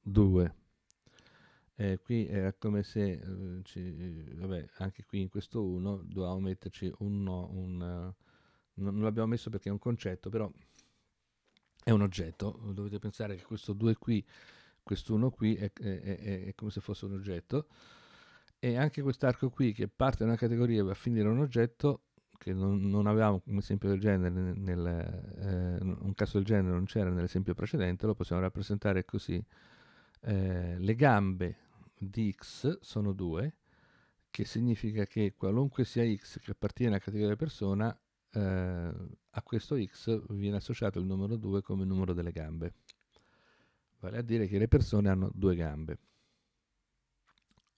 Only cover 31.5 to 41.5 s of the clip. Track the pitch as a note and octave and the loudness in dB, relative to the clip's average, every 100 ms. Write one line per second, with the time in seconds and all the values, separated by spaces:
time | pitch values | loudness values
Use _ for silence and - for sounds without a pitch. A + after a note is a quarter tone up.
31.5 | - _ - - - G2 A2+ G#2+ - - | -6 _ -20 -20 -12 -8 -2 -2 -4 -12
32.5 | - C3 F#3 - G#2+ G#2 G2 F2+ D#2+ C#3 | -4 -4 -4 -6 -2 -2 -2 -2 -2 -4
33.5 | - _ _ _ _ _ _ _ - A2+ | -6 _ _ _ _ _ _ _ -8 -4
34.5 | A2+ A#2+ A2 A2+ G#2+ G2 - G#2 - F#2+ | 0 0 0 -2 -2 -2 0 0 0 0
35.5 | A2+ C#3 - B2 A#2+ A#2 G2+ - - - | 2 2 0 0 2 0 0 -6 -14 -12
36.5 | - G2+ - A#2+ G2+ - G#2+ G#2 G#2 D#3 | -6 -4 0 0 0 -2 0 0 0 -4
37.5 | - G2 G2 A2+ - _ _ _ G#2+ G2 | -2 0 0 0 -4 _ _ _ -2 0
38.5 | F#2+ F2+ F2+ E2+ E2 F2+ - _ - - | 0 -2 -4 -6 -8 -10 -16 _ -12 -4
39.5 | A2+ - C#3+ F#2+ - - A2 G#2+ G2+ G2+ | -4 -2 -2 -4 -4 -2 -2 -2 -2 0
40.5 | G2+ - A#2 G#2 F2+ F#2 F#2+ G2+ A2+ G2+ | -2 -4 -2 -2 0 -2 0 -2 -2 -2